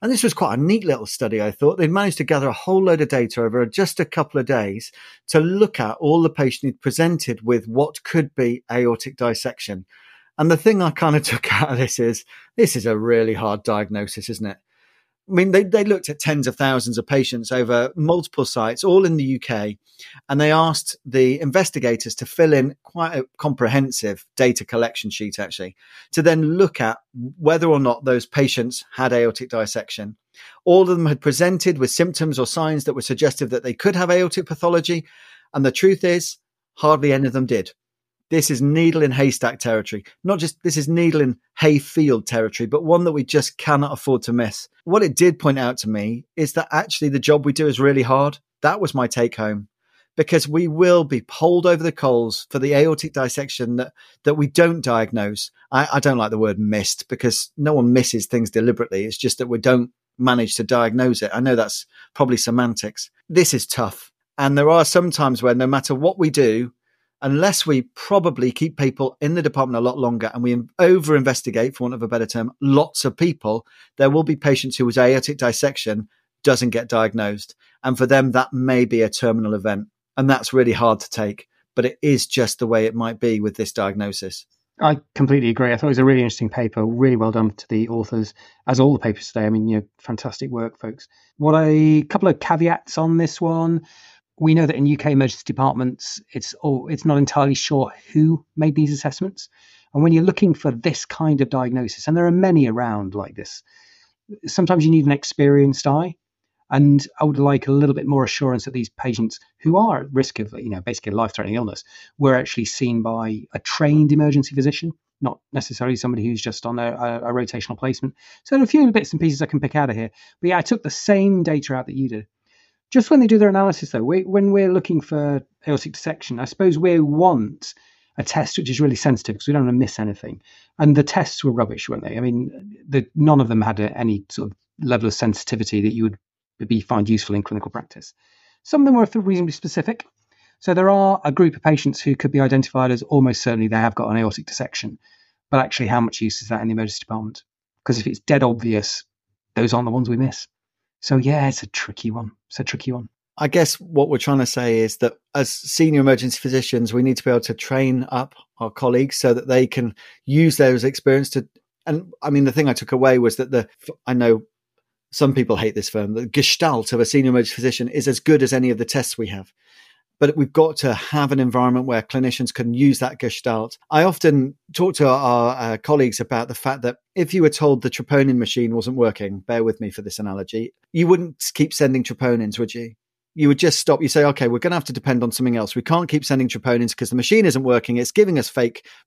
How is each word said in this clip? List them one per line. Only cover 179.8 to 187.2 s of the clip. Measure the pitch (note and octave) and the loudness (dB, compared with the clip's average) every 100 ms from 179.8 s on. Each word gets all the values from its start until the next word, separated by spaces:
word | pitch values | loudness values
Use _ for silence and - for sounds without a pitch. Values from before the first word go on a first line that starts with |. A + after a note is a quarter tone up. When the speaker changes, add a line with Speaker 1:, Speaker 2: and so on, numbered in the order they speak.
Speaker 1:
me | G#2+ | -8
for | - | -12
this | G2+ - | -14 -10
analogy, | G2+ G2 F#2+ A2+ A#2 - _ | -8 -8 -8 -8 -10 -14 _
you | E3 E3+ | 0 2
wouldn't | F#3 E3+ - - | 2 0 -10 -8
keep | - D3 | -2 -4
sending | - C#3 C3 | 0 0 0
troponins, | A#2+ A#2 B2+ A#2 G#2+ G#2 | -4 -4 -2 -2 -2 -6
would | A2+ | -8
you? | A#2 A#2 - _ _ _ | -8 -14 -18 _ _ _
You | D#3 C#3+ | 0 2
would | C#3 | 4
just | E3+ - | 2 2
stop. | - D3 | 0 0
You | D3 | 2
say, | D#3 | 2
"Okay, | C#3+ C#3 B2 | 2 2 0
we're | A#2+ | 0
gonna | F3 E3+ | -2 -2
have | |
to | - | -4
depend | B2 C#3 B2 | -6 -2 0
on | A#2 | -2
something | - B2+ A#2 | -2 -2 -2
else. | G#2 | -4
We | B2 | -6
can't | - E3+ F3 | -2 0 0
keep | D3+ - | -4 0
sending | C3 B2+ | 0 -2
troponins | G#2+ C3 A#2+ A#2 | -2 0 0 0
'cause | - A#2 | -4 -4
the | |
machine | B2 | -2